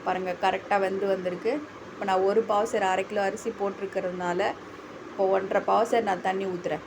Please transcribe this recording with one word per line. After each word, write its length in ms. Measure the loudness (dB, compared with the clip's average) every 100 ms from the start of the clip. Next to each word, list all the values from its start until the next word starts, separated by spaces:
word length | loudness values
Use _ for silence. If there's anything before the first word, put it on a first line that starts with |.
பாருங்க, 300 | -2 -2 -2 0
கரெக்டா 340 | 0 0 2 2 2
வெந்து 220 | 0 0
வந்திருக்கு. 400 | 0 0 -2 -2 -2 -6 -14 -16
இப்போ 140 | -6 0
நான் 160 | 4 6
ஒரு 120 | 4 4
பாவு 180 | 2 2
சேர் 140 | 2 2
அரை 140 | 2 0
கிலோ 100 | 0 0
அரிசி 240 | -2 -6 -2
போட்டிருக்கிறதுனால 880 | -4 -2 -4 -2 -4 -4 -2 0 0 -2 -12 -16 -16 -14 -12
இப்போ 160 | 0 2
ஒன்றரை 260 | 4 2 0 4
பாவு 160 | 4 4
சேர் 140 | 2 2
நான் 160 | -2 -2
தண்ணி 180 | -2 -2
ஊத்துறேன். 280 | -4 -4 -6